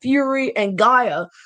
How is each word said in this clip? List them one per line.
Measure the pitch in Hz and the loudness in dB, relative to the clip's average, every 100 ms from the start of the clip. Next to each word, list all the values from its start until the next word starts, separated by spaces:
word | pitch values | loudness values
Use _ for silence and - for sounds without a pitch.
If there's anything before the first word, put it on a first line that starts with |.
Fury | 254 277 269 269 262 214 | -2 0 0 -2 -2 -2
and | 202 190 | -4 2
Gaia, | 220 254 220 151 175 _ | 2 4 2 -4 -8 _